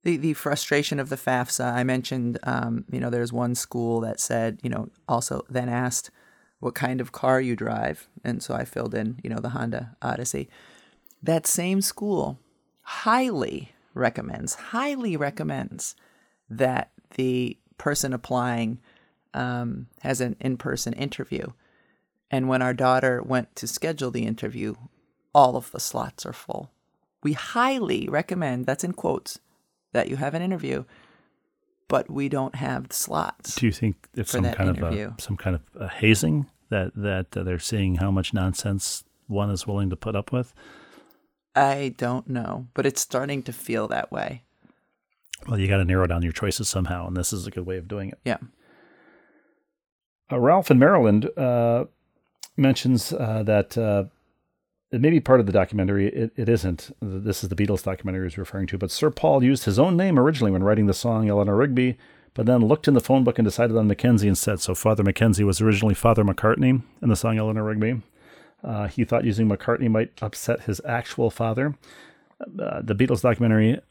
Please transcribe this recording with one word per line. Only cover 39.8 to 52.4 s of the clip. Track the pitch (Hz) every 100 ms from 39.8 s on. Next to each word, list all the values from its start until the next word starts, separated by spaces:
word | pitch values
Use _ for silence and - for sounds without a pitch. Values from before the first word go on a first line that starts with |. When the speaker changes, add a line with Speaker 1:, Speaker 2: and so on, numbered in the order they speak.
| 98
Speaker 2:
to | 90
put | 113
up | 101 -
with? | 123 123 _ - - - - _ _ _ _ _ 139
Speaker 1:
I | 139 139 135 117
don't | 123 127 -
know, | 123 107 92 123
but | - 139
it's | 135
starting | - 127 139 139
to | 127
feel | 117 - 117 107
that | - -
way. | - - 123 _ _ _ _ _ _ _ _ _ - -
Speaker 2:
Well, | 107
you | 95
gotta | 98 90
narrow | 92 90
down | 85
your | 85
choices | - 101 - 87
somehow, | 95 87 90 87
and | 90
this | 87
is | 101 101
a |
good | - 90
way | 92
of | 87
doing | 104 95
it. | - 127
Speaker 1:
Yeah. | - 120 _ _ _ _ _ _ _ _ _ _ _ _ _ _ _ _ _ _
Speaker 2:
Uh, | 123
Ralph | 123 185 175
in | 123
Maryland, | 143 190 113 104 - -
uh, | 127 120 117 117 - _ _ _ _ _